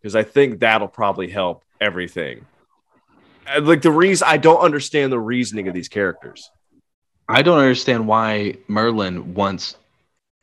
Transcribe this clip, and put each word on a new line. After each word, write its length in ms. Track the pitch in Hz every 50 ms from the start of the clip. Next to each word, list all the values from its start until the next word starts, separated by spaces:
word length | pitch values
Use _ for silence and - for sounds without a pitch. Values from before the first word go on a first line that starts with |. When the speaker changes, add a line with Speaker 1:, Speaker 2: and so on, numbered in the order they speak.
| -
Speaker 1:
'cause 140 | 107 98
I 60 | 110 107
think 380 | - - 139 139 131 110 90
that'll 280 | 120 113 110 110 104 98
probably 400 | - - 110 101 98 90 92 87
help 360 | 90 104 95 90 85 - _ _ _ - 104
everything." 640 | 104 85 90 90 82 - 90 80 71 60 55 - _ _ _ _ _ _ _ _ _ _ _ _ _ _ _ _ _ _ _ _
Uh, 140 | - 139 147
like, 220 | 147 151 170 156 135
the 80 | 165
reason, 360 | 151 156 180 190 190 - - 156
I 80 | 156
don't 220 | 151 127 160 165 -
understand 520 | 180 170 147 147 135 - - 147 139 135 131
the 60 | 120
reasoning 480 | 113 110 123 123 123 104 104 107 95 95
of 60 | 90
these 140 | 90 82 -
characters. 600 | - 104 101 92 85 - - - - - - - _ _ _ _ _ _ _ _ _ _ _ _ _ _ _ -
Speaker 2:
I 140 | 117 127 139
don't 160 | 175 175 151
understand 480 | 139 131 123 120 - - 127 117 110
why 500 | 107 110 110 113 110 107 104 104 98 92 - _ -
Merlin 640 | 104 107 110 117 117 107 101 92 90 90 - - 92
wants 420 | 104 98 98 95 87 - - - _ _ _ _ _ _ _ _ _ _ _ _ _